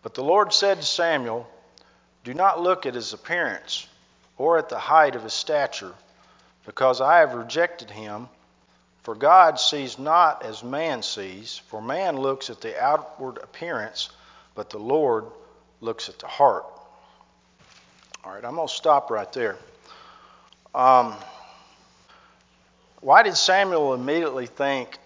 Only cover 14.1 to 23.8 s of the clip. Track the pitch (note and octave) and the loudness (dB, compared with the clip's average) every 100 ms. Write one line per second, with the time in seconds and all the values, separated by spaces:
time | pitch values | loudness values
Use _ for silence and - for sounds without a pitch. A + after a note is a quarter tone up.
14.1 | - - - _ - G#2 G#2+ A2 D3 C#3+ | -12 -20 -20 _ -14 -12 -12 -2 0 2
15.1 | A2+ A2 - - _ _ _ A2+ A2 - | 0 -4 -20 -20 _ _ _ -10 -10 -12
16.1 | - - - C#3 G2+ - - - - _ | -16 -16 2 2 2 -8 -20 -20 -20 _
17.1 | _ _ _ _ _ _ - _ _ _ | _ _ _ _ _ _ -20 _ _ _
18.1 | - - G2 A#2+ D#3+ D#3 - D#3+ C#3+ C#3 | -20 -18 -14 -10 -8 -6 -2 4 4 4
19.1 | A2 G2 C3 A2+ F#2+ - _ - - - | -6 -4 -4 -4 -4 -16 _ -20 -20 -20
20.1 | - - _ _ _ _ C3+ B2+ B2+ A#2 | -20 -20 _ _ _ _ 2 6 6 4
21.1 | G2+ - - - - _ _ _ _ _ | -6 -18 -20 -20 -20 _ _ _ _ _
22.1 | _ _ _ _ _ _ _ _ _ B2+ | _ _ _ _ _ _ _ _ _ 6
23.1 | F3 A3+ E3 - F#3+ G3 E3+ | 8 8 2 2 2 2 2